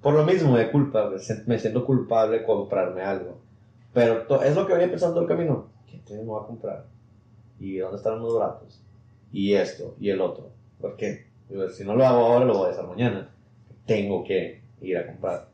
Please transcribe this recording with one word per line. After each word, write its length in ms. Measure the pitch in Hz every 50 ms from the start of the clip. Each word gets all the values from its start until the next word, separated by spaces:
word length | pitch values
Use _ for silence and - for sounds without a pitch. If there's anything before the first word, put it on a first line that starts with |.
Por 120 | - 147 147
lo 100 | 151 151
mismo, 320 | 165 185 180 165 143 123
de 140 | 117 110 -
culpa, 380 | - 143 127 - - 110 101 101
me 80 | 95 92
sien-, 240 | - - 110 - -
me 120 | 120 117 107
siento 260 | - 110 110 123 -
culpable 520 | - 135 123 - - 117 113 110 107 113 113
de 40 | 113
comprarme 580 | 113 107 101 98 101 98 98 92 90 90 92
algo. 360 | 95 101 98 92 90 90 90 - _ _ - _ _ _ _ _ - _ -
Pero 320 | 127 120 113 113 113 -
to-, 160 | - 143 131
es 120 | - 139 151
lo 120 | 185 202
que 80 | 175 175
venía 160 | 170 180 180
pensando 300 | 180 - 175 170 165 170
el 60 | 165
camino, 400 | - - 151 156 156 - - - - _ - - -
"¿Qué 80 | - -
tenis 240 | - - 104 107
me 60 | 110 113
voy 160 | 107 107 -
a 20 |
comprar? 380 | 110 117 107 - 101 - - - - - - _ _ _ - _ _ _ - _ - _ -
¿Y 200 | 95 98 95 92
dónde 180 | 92 92 98
están 240 | 101 - 113 113 113
los 140 | 117 113 117 110
baratos? 420 | 101 - - - - - - - _ - - - _ - _ _ _ -
Y 220 | - 98 98 98 101
esto, 420 | 95 90 - - - 92 - - -
y 120 | 98 101
el 100 | 95 92
otro". 300 | 92 90 - - - - - - _ - _ _
¿Por 160 | - 98 -
qué? 300 | - 110 101 - - - _ _ _ _ -
Digo, 200 | 98 98 95 -
si 120 | - - 98
no 120 | 98 107
lo 100 | 123 131
hago 200 | 127 123 120 113
ahora, 180 | 117 120 123 127
lo 140 | 120 107 98
voy 100 | 95 90
a 40 |
hacer 120 | - - 90
mañana. 460 | 90 90 101 120 120 101 95 90 - - _ _ _ _ _ - _ - - _
Tengo 360 | - 110 104 101 101 98 87
que 380 | - - 98 92 87 - - - - - - _
ir 160 | - 92 90 87
a 80 | -
comprar. 420 | - - - 92 92 87 - - -